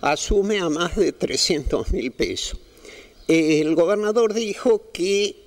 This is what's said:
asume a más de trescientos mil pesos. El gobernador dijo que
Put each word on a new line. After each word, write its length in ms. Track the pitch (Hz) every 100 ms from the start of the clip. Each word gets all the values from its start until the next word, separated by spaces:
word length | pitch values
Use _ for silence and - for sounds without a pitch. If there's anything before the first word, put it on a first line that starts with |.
asume 580 | 147 151 - 208 202 208
a 80 | 175
más 300 | 151 175 220
de 160 | 185
trescientos 760 | - - - - 156 - 143 -
mil 200 | 185 127
pesos. 480 | - 98 95 - - - - - - - - -
El 440 | 165 156 156 151 160
gobernador 580 | 170 208 214 214 226
dijo 580 | 214 220 196 254 214 -
que 460 | - 180 202 208 -